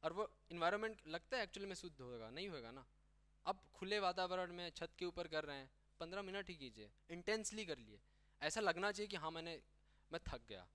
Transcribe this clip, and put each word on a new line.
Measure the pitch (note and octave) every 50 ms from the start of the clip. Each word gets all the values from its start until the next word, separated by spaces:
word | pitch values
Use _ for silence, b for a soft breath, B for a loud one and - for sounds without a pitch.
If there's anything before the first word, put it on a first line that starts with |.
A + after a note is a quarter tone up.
| -
और | D#3+ E3
वो | F#3 G#3+ - - - _ -
environment | E3+ F3 E3 E3+ F#3+ G#3 A3 A3 A3 - - D#3
लगता | D#3 E3+ - - - B3+
है | A3
actually | F#3+ - G3+ G3 G3+
में | F#3+
शुद्ध | - - F3 D3+ -
होगा, | C3 B2 B2 A#2 A2+ A2
नहीं | A#2+ D3+ F#3 G3+
होगा | F3 C#3+ A#2 A2+
ना। | A#2+ C#3 D3+ - _ _ _ _ _ - _ _ _ - _
अब | - G3+ G3 - - -
खुले | - - F#3 G#3 G#3
वातावरण | G3 F3+ F3+ F#3+ F#3 F3+ F3+ F#3 F3+ F3 F3
में | F3 F3 E3+
छत | - - E3+ E3+ - -
के | F3+
ऊपर | F3+ E3+ F3 F3 F3+
कर | D#3 D#3 D3+
रहे | D3 C#3+ C#3
हैं, | C3+ C3 _ _ _ _ _ -
पन्द्रह | E3+ E3 F3+ G3+ G3+
मिनट | F#3+ F#3 G3+ G3 F3+
ही | F3+ D#3
कीजिए, | C#3 B2+ G#2+ G#2+ G#2+ G#2 - - _ -
intensely | E3 F3 F3 - G#3+ A3 G#3+ - G#3 G#3+ G#3+
कर | F3 D#3 C3+
लिए, | A#2 G#2+ G#2 G2+ - b b b b b b b
ऐसा | - D3+ - A3+
लगना | A3 F#3+ E3 E3+ F#3+ G#3
चाहिए | G#3 G3 G#3 G#3
कि | G3+ F3+
हाँ | D3+ D#3+
मैंने, | E3 E3 E3 E3+ E3 D#3 - - _ - b b b b b b
मैं | D#3+ E3+ - -
थक | - B2 - -
गया। | G#2+ F#2 F2+ -